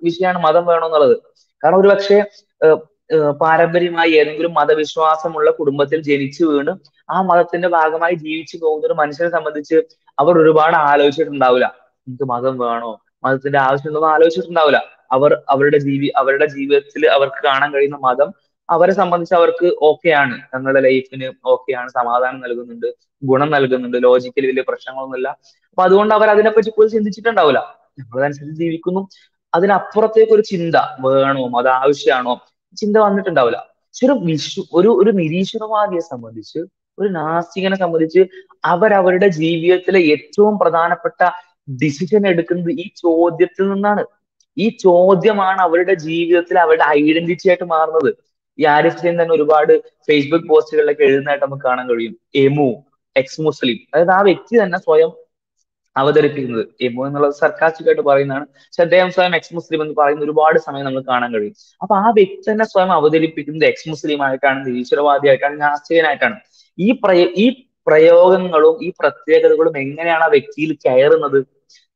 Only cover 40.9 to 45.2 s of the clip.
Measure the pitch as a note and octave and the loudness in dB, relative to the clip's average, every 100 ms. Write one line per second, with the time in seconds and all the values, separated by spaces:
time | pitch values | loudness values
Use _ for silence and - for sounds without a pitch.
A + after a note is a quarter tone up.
40.9 | F3 E3 - F3+ - _ _ - B2+ D3+ | -2 -6 0 -2 -2 _ _ -16 -4 -4
41.9 | C#3 F#3 G#3 G3 E3+ E3 F3 E3+ D3+ F#3+ | -4 0 0 2 0 -2 -4 -4 -8 -10
42.9 | - E3+ E3 F3 D#3+ F3 - G3 G3 G#3 | -4 -2 2 0 0 -4 -2 -4 -2 -2
43.9 | G3+ - _ _ _ _ - A3 A3+ F#3+ | -2 -6 _ _ _ _ -4 -4 0 2
44.9 | F3 F#3 F#3 | 4 4 4